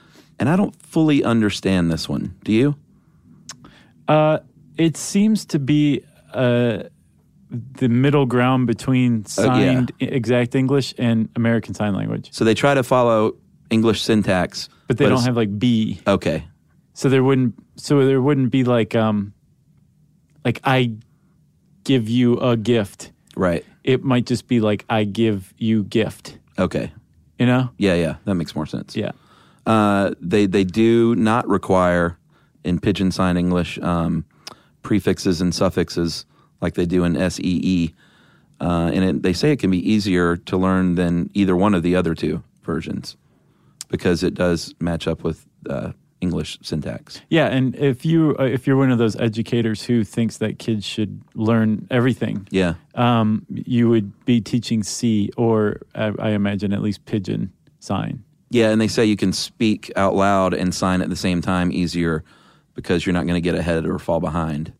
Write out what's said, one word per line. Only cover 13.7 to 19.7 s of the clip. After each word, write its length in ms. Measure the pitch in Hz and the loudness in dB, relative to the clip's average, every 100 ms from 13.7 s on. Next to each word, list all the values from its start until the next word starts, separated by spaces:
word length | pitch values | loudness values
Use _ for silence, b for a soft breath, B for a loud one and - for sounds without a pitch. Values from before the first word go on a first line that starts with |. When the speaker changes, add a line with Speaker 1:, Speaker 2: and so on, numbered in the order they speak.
Speaker 1:
English 320 | 113 113 104 | 0 2 2
syntax, 680 | - 110 98 92 87 - - b b | 2 0 2 0 -2 -6 -16 b b
Speaker 2:
But 100 | 120 | 0
they 60 | |
Speaker 1:
but 60 | 139 | 2
Speaker 2:
don't 80 | 127 | 2
Speaker 1:
it's 80 | 123 | 2
Speaker 2:
have, 100 | 120 | 0
like, 220 | 107 101 | -2 0
B. 420 | 123 113 107 90 - | 0 2 0 -4 0
Speaker 1:
Okay. 380 | 95 - 78 80 _ _ _ _ | 0 0 -4 -6 _ _ _ _
Speaker 2:
So 140 | - 139 | -4 2
there 140 | 131 | 2
wouldn't, 300 | 131 131 123 - - - | 4 2 0 -4 -16 -12
so 280 | - 143 | 0 2
there 160 | 135 135 | 4 4
wouldn't 300 | 135 139 127 | 2 2 2
be, 140 | 135 | 2
like, 300 | 123 120 107 | 2 2 2
um, 380 | 117 110 104 101 - _ _ _ | 0 0 0 -4 -10 _ _ _